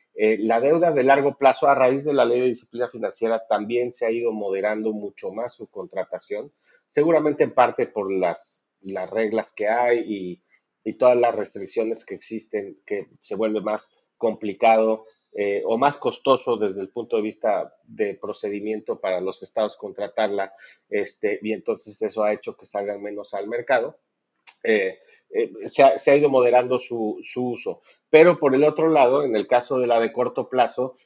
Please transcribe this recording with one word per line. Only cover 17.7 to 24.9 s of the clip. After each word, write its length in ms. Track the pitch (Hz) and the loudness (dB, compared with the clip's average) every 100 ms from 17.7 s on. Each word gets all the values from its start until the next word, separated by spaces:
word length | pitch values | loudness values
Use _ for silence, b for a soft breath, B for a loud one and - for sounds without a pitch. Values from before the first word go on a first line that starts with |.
| _ | _
de 300 | _ 110 104 | _ -6 -6
procedimiento 880 | 98 104 - 104 101 104 107 113 104 | -4 -12 -8 -8 -6 -6 -8 -8 -6
para 200 | 95 90 | -4 -4
los 240 | 95 - | -4 -8
estados 320 | 95 - 107 - | -10 -4 -4 -4
contratarla, 760 | 104 92 101 - 107 101 98 B B B _ | -14 -10 -8 -2 -2 -2 -6 B B B _
este, 480 | 104 95 - 104 101 | -6 -6 -4 -4 -4
y 120 | 107 | -6
entonces 500 | 104 - 110 - 104 | -6 -6 -8 -10 -8
eso 220 | 107 110 | -6 -2
ha 80 | 104 | -2
hecho 240 | 104 - - | -2 -8 -16
que 100 | 95 | -10
salgan 340 | 104 101 101 | -8 -6 -8
menos 320 | 104 104 98 | -10 -12 -12
al 140 | 101 101 | -10 -8
mercado. 540 | 120 120 127 127 - _ _ _ _ - _ | -8 -2 -2 -2 -12 _ _ _ _ -20 _
Eh, 340 | 113 107 95 | 0 0 0